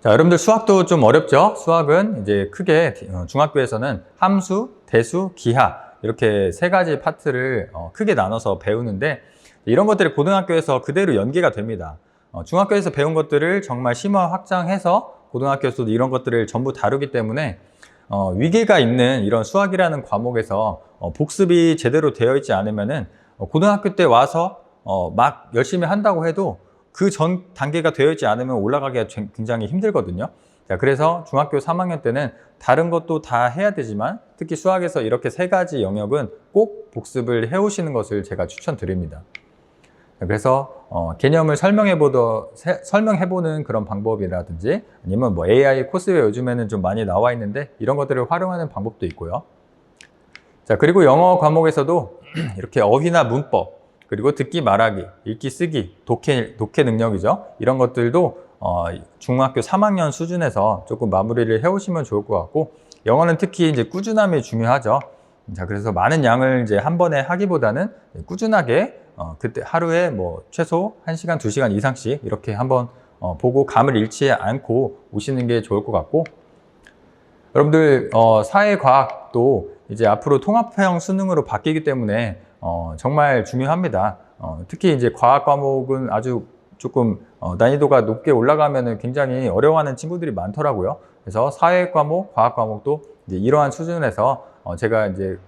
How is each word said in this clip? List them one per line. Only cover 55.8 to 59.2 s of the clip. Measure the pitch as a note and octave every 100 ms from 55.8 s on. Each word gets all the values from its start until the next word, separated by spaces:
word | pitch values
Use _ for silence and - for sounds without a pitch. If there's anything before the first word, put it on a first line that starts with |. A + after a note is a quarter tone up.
| F2 _
독해, | - A#2 - C3+ A2 -
독해 | G#2+ -
능력이죠. | C3+ A2+ A2+ G2+ G#2 F#3 - -
이런 | A2+ C3
것들도, | B2 B2+ A#2+ D3+ E3+ - - _
어, | F#2 F2 E2+ F2+ -
중학교 | _